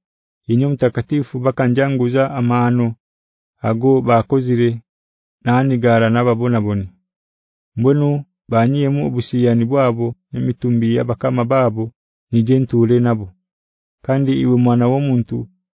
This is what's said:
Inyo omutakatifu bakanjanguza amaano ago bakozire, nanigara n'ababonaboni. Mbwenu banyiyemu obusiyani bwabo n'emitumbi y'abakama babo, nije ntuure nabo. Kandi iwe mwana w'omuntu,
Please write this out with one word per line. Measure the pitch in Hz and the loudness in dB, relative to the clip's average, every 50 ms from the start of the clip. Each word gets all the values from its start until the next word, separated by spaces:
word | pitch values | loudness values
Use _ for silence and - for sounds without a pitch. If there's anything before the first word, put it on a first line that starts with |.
| _ _ _ _ _ _ _ _ _ | _ _ _ _ _ _ _ _ _
Inyo | - 117 120 135 | -2 0 0 2
omutakatifu | 143 143 123 131 120 - - - - 151 147 131 - - 127 | 0 0 0 0 -2 0 -4 -4 -2 -2 -4 -4 -4 -8 -4
bakanjanguza | 123 131 127 - 135 120 120 135 135 139 139 127 123 123 123 135 135 135 | -4 -4 -2 0 0 0 0 0 0 0 0 -2 -2 0 0 0 -2 -2
amaano | 143 135 120 120 120 120 120 120 123 123 120 117 117 - _ _ _ _ _ _ _ _ _ _ _ _ | -2 -4 -2 0 0 0 2 0 0 0 0 -2 -4 -8 _ _ _ _ _ _ _ _ _ _ _ _
ago | - 110 113 113 123 135 135 131 | -4 -4 -2 0 2 2 2 2
bakozire, | 120 117 117 113 110 - 139 135 127 123 123 117 120 120 117 117 - _ _ _ _ _ _ _ _ _ _ _ _ | 2 2 2 2 2 0 -2 -2 0 0 0 2 2 0 -2 -4 -12 _ _ _ _ _ _ _ _ _ _ _ _
nanigara | 123 123 127 131 139 131 120 117 120 117 113 113 110 | 0 0 2 2 0 0 0 2 2 2 4 2 2
n'ababonaboni. | 113 120 123 123 117 113 120 123 120 113 104 104 104 101 95 92 - _ _ _ _ _ _ _ _ _ _ _ _ _ _ _ _ | 2 2 2 0 0 0 0 0 0 0 0 -2 -4 -4 -6 -8 -14 _ _ _ _ _ _ _ _ _ _ _ _ _ _ _ _
Mbwenu | 110 117 131 143 147 147 147 147 147 143 _ _ _ _ - | 0 0 2 2 2 0 0 -2 -4 -6 _ _ _ _ -2
banyiyemu | - 113 117 123 139 147 143 135 139 143 147 | 0 2 2 2 0 0 0 0 -2 -2 -2
obusiyani | 143 123 123 117 - - 123 123 120 117 117 117 | -4 -4 -6 -6 -4 -2 0 2 2 2 2 0
bwabo | 117 135 139 131 123 117 117 117 117 117 - _ _ | 0 0 0 0 0 0 -2 -4 -6 -6 -10 _ _
n'emitumbi | - 123 127 127 120 - - 123 120 117 117 113 117 | -8 -6 -4 -4 -4 -4 -2 -2 0 0 0 0 0
y'abakama | 123 123 120 117 - - 131 127 123 117 | 0 -2 -4 -4 -4 -4 -2 -2 -2 -2
babo, | 120 135 135 127 117 110 110 113 113 - _ _ _ _ _ _ _ | 0 0 2 2 0 -2 -4 -8 -8 -10 _ _ _ _ _ _ _
nije | 120 117 113 117 131 131 | 0 0 2 2 2 0
ntuure | 131 - - 117 117 113 120 123 | 0 0 2 2 2 4 2 2
nabo. | 120 120 117 110 101 90 - _ _ _ _ _ _ _ _ _ _ _ _ _ - | 2 0 -2 -2 -6 -12 -16 _ _ _ _ _ _ _ _ _ _ _ _ _ -6
Kandi | - 131 139 139 131 135 135 | -4 -2 0 0 0 0 0
iwe | 131 127 123 | 0 2 2
mwana | 123 123 123 120 123 120 | 2 4 2 2 2 2
w'omuntu, | 120 131 139 143 139 127 123 113 - 120 117 117 - _ _ _ _ _ | 2 0 0 0 0 0 -2 -2 -4 -6 -8 -10 -10 _ _ _ _ _